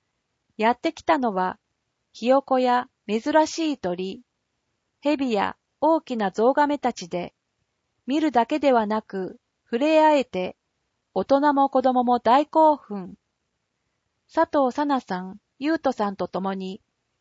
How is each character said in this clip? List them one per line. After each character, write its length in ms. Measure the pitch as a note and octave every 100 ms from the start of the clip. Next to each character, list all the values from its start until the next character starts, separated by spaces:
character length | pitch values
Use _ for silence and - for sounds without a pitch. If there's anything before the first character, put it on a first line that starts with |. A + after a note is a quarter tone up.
| _ _ _ _ _ -
や 180 | A3
っ 60 | A#3+
て 140 | E4
き 100 | -
た 140 | - D#4
の 160 | A#3+
は、 240 | F#3 F#3 G#3+ _ _ _ _ _
ひ 160 | - A#3
よ 160 | C4+
こ 160 | - C4
や 280 | B3 B3 - _ -
珍 400 | A3+ D4 D#4 D#4
し 260 | - D#4+
い 40 | C#4
鳥、 420 | F#3 F3+ F#3+ A#3+ _ _ _ _ _ _ _ _
蛇 300 | C#4+ C#4+ C4
や 260 | G3+ F#3+ - _ -
大 200 | D4+ D#4+
き 160 | - A#3
な 120 | G3
ゾ 220 | G#3+ A#3
ウ 20 |
ガ 140 | C#4+ C#4+
メ 100 | C#4+
た 160 | B3
ち 160 | - E3+
で、 240 | F3 - _ _ _ _ _ _ _ -
見 160 | D4+
る 100 | D4+
だ 140 | A#3+ A3+
け 140 | D4+
で 140 | C#4+
は 120 | A#3+ G#3
な 160 | A3
く、 380 | - F#3+ F#3 - _ _
触 160 | - A#3
れ 240 | D4+ D#4
合 140 | D#4 D4
え 60 |
て、 320 | - F#3 F#3 - _ _ _ _ _ F#3
大 100 | -
人 280 | C#4 D4
も 160 | C#4 C#4
子 140 | C4
供 200 | B3+ B3
も 160 | A#3+ A#3+
大 280 | A3 C4+ D4+
興 280 | D#4+ D#4 C#4+
奮。 440 | - G#3 F3+ F#3+ _ _ _ _ _ _ _ _ _ _ _
佐 160 | D#4+ E4
藤 240 | D4+ C4 C#4+
さ 80 |
な 160 | D4 C4
さ 220 | - F3+
ん、 160 | F#3 G3+ _ -
ゆ 140 | C#4+
う 60 | D#4+
と 120 | C4
さ 180 | A#3+ G3+
ん 60 | G3
と 120 | F3+
共 280 | F3+ F#3+ G3
に、 260 | F#3+ G3 _ _ _ _